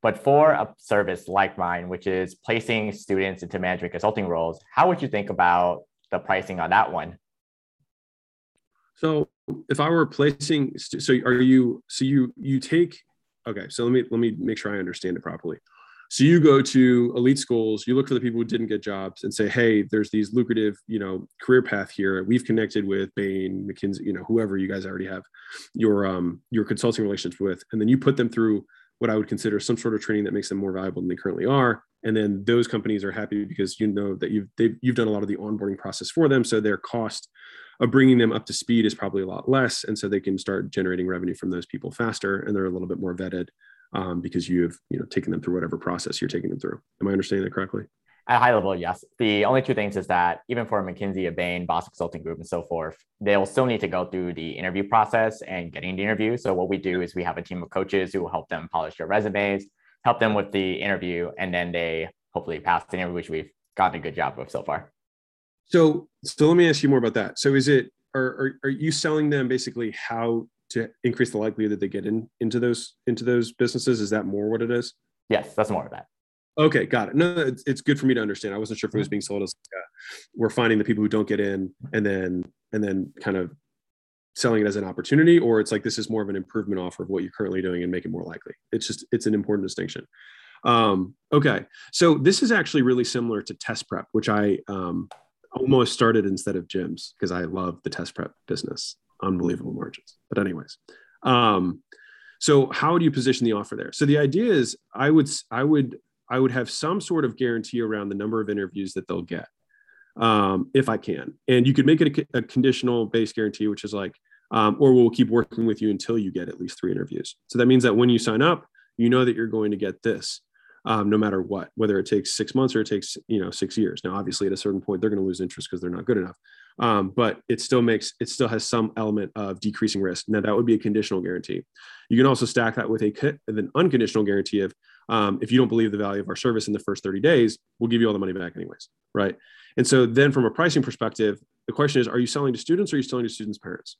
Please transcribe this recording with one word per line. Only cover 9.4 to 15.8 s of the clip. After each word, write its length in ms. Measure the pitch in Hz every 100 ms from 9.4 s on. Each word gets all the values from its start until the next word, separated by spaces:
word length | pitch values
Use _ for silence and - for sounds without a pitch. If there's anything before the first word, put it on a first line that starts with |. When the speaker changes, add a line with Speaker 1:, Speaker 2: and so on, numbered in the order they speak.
| - - -
Speaker 2:
if 120 | 143
I 80 | 147
were 180 | 170 156
placing, 720 | - 143 139 - 156 135 -
st-, 240 | - 143
so 120 | 139
are 260 | 127 127 123
you, 420 | 127 131 123 120 _
so 160 | -
you, 280 | 131 139 123 -
you 240 | 135 135
take, 400 | - 165 175 - _ _ _ _ -
okay, 180 | 101 95
so 160 | -
let 60 | 120
me, 140 | 127 120
let 100 | 117
me 160 | 117 110
make 200 | - 110
sure 140 | 104
I 60 | 101
understand 380 | 90 87 92 87
it 60 |
properly. 360 | 85 85 85 80 _ _